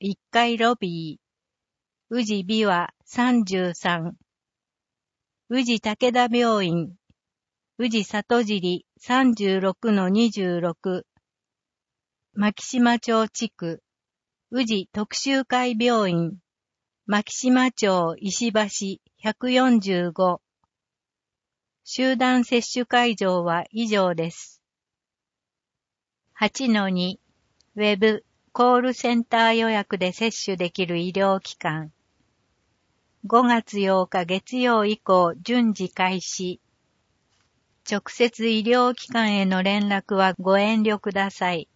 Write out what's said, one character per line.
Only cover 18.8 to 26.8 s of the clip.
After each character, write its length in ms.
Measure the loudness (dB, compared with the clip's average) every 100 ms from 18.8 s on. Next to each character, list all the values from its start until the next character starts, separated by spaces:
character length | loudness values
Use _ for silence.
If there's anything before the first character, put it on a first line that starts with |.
| -8 -8 _ _
百 340 | -6 -4 0
四 280 | 2 4 4
十 320 | 2 0 -2
五。 300 | 0 0 0 _ _ _ _ _ _ _ _ _ _ _ _ _ _ -10
集 320 | -2 0 2
団 260 | 2 2
接 180 | 2 0
種 240 | 0 -4 0
会 300 | 2 2 0
場 300 | 0 0 0
は 180 | -2 -2
以 160 | -6 -2
上 280 | 0 2 0
で 160 | -4
す。 300 | -8 -20 _ _ _ _ _ _ _ _ _ _ _ _ _ _ _ _ _ _
八 340 | -4 -2 0 0
の 220 | 0